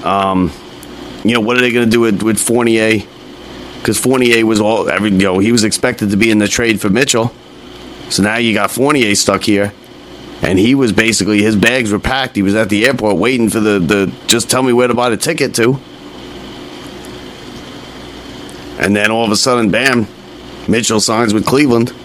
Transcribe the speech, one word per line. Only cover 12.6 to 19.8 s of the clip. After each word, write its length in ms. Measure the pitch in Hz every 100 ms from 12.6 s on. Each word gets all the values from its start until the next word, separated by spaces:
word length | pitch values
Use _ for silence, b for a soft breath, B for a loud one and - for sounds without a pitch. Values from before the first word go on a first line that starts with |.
| 110
the 160 | 101 117
airport 320 | 135 107 92
waiting 320 | 107 131 113
for 100 | 113
the, 200 | 107 101
the, 320 | 87 104 95 - -
"Just 220 | 113 113
tell 120 | 127
me 120 | 131
where 140 | 120 123
to 60 |
buy 160 | 117 123
the 60 | 107
ticket" 400 | - 165 135 -
to. 240 | 117 135 - - - - - - - - - - - - - - - - - - - - - - - - - - - - - -
And 160 | 92 104
then 140 | 104
all 140 | 113
of 80 | 113
a 60 | 104
sudden, 320 | - 123 113
bam, 360 | 90